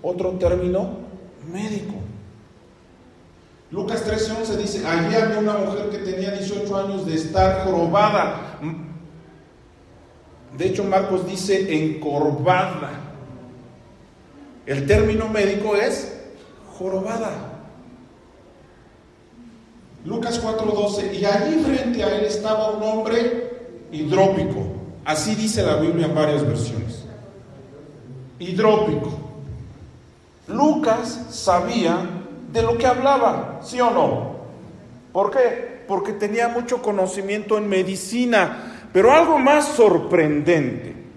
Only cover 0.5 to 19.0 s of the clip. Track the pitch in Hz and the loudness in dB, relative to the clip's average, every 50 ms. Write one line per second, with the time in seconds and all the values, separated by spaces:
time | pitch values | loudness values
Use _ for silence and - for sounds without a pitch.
0.5 | 180 180 175 180 180 196 226 - - - - - - - - - - - 139 160 | 2 2 0 0 0 0 -2 -4 -6 -10 -12 -14 -16 -18 -20 -20 -20 -18 -14 -12
1.5 | 175 196 214 214 214 202 - 185 196 - - - - - - - - - - - | -8 -8 -6 -6 -6 -6 -6 -8 -8 -10 -10 -12 -14 -16 -18 -20 -20 -20 -20 -20
2.5 | - - - - - _ _ - - - - - - - - - _ _ - _ | -20 -20 -20 -20 -20 _ _ -20 -20 -20 -20 -20 -20 -20 -20 -20 _ _ -20 _
3.5 | _ - _ - 160 196 196 214 226 - - 208 220 220 214 - 220 220 226 220 | _ -20 _ -12 -8 -6 -4 -4 -4 -4 -2 -2 -2 -2 -2 -2 -4 -4 -4 -4
4.5 | 202 208 202 - - 185 165 165 170 170 165 208 220 226 214 214 208 214 214 214 | -2 -2 -2 -4 -4 -4 -2 -2 0 0 0 2 2 2 2 2 2 0 0 0
5.5 | 208 202 190 - - - - - - - - 185 185 185 190 196 202 185 190 196 | 0 0 -2 -2 -2 -4 -4 -4 -6 -6 -6 -6 -4 -4 -4 -4 -4 -6 -6 -6
6.5 | 208 208 202 196 196 196 196 196 196 190 160 165 160 156 160 - 175 190 190 190 | -6 -4 -4 -4 -2 -2 -2 -2 -4 -4 -4 -4 -2 -4 -4 -2 0 2 2 2
7.5 | 190 190 190 190 180 170 170 165 175 202 208 214 208 190 170 - - - - - | 2 0 0 0 0 0 2 2 4 4 4 4 4 2 0 0 -4 -6 -10 -12
8.5 | - - 147 160 160 - - - - - - - - - - - - - - - | -12 -10 -10 -10 -8 -10 -12 -14 -16 -16 -18 -20 -20 -20 -20 -20 -20 -20 -20 -20
9.5 | - - - - - - - - - - - - - - - - - - - - | -20 -20 -20 -20 -20 -20 -20 -20 -20 -20 -20 -20 -20 -20 -20 -20 -20 -20 -20 -12
10.5 | 131 135 175 185 185 208 196 190 185 190 190 190 185 175 - - 190 - - 202 | -6 -2 -2 -2 0 -2 0 2 2 2 2 2 0 -2 -2 -2 -6 -4 -2 0
11.5 | 190 190 - - 160 151 160 156 - - - 151 143 147 156 143 139 - - 180 | 0 2 2 0 0 0 0 -2 -2 -4 -4 -2 0 0 2 0 0 2 2 2
12.5 | 185 185 190 185 - 156 139 - - - - - - - - - - - - - | 4 4 2 -2 -4 -6 -8 -10 -10 -12 -12 -14 -16 -16 -18 -18 -18 -18 -18 -20
13.5 | - - - - - - - - - - - - _ - - - - - - - | -20 -20 -20 -20 -20 -20 -20 -20 -20 -20 -20 -20 _ -20 -20 -20 -20 -20 -20 -20
14.5 | - - - - 139 139 - - 208 214 214 214 214 220 226 220 214 214 202 196 | -20 -14 -8 -6 -4 -2 2 4 4 4 4 4 2 0 -2 -2 0 0 2 2
15.5 | 196 202 208 214 208 202 226 277 - - - - - - - - - - - - | 0 0 0 0 0 2 2 0 -2 -4 -6 -10 -12 -14 -16 -18 -20 -20 -20 -20
16.5 | - - - - - - 185 190 190 190 190 214 226 233 220 202 - - - - | -20 -20 -20 -18 -12 -8 -6 -4 -4 -2 -2 -4 -4 -4 -4 -6 -6 -8 -12 -14
17.5 | - - - - - - - - - - - - - - - - - - - - | -16 -18 -20 -20 -20 -20 -20 -20 -20 -20 -20 -20 -20 -20 -20 -20 -20 -20 -20 -20
18.5 | - - - - - - - - - - | -20 -20 -20 -20 -20 -20 -20 -20 -20 -20